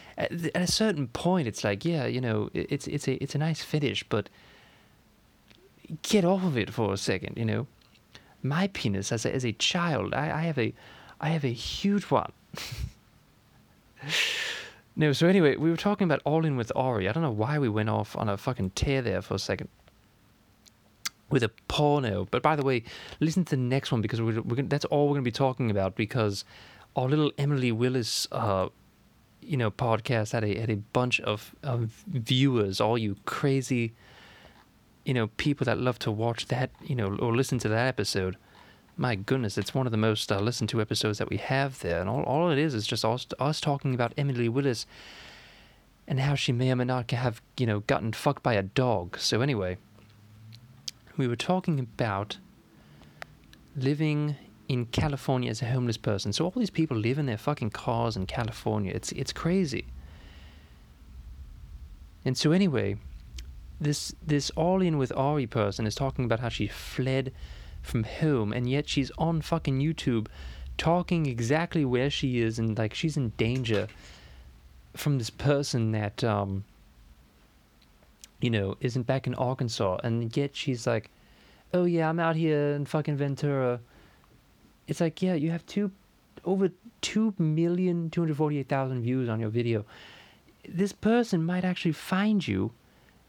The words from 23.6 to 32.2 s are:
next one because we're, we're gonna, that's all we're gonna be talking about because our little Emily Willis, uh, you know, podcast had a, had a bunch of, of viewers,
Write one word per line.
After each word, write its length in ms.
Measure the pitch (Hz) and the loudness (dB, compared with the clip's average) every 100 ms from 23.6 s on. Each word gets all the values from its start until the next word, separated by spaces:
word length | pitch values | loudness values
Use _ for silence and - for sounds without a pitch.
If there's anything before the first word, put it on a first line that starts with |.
next 300 | 123 135 - | 2 0 2
one 100 | 117 | 0
because 180 | 104 113 | 0 0
we're, 200 | 113 113 | 0 0
we're 160 | 113 120 | 0 -2
gonna, 120 | 127 | 0
that's 160 | 143 - | -2 2
all 200 | 147 143 | 4 4
we're 80 | |
gonna 80 | 143 | 2
be 80 | 123 | 0
talking 400 | 113 135 127 117 | 2 0 2 0
about 240 | 101 95 | 2 0
because 500 | - 107 123 107 101 - - - - - - | 0 -2 2 0 0 -8 -18 -20 -20 -8 -2
our 120 | 127 | 2
little 220 | 151 147 - | 2 2 2
Emily 320 | 143 139 123 | 0 2 2
Willis, 560 | 110 127 127 107 - - | 2 2 2 0 -2 -4
uh, 360 | - 107 95 92 - _ _ _ _ _ _ | -2 0 2 0 -6 _ _ _ _ _ _
you 160 | - 135 | -4 0
know, 140 | 110 | 0
podcast 600 | - 123 113 - 117 107 | 0 2 2 2 0 0
had 100 | 120 | 0
a, 160 | 104 107 | 0 0
had 120 | 113 | 0
a 60 | 104 | -2
bunch 440 | - 123 123 120 | 0 0 2 2
of, 340 | 110 104 - - | 0 -4 -6 -10
of 400 | 143 120 113 - 208 | -4 -2 -2 -6 -6
viewers, 720 | 139 | -4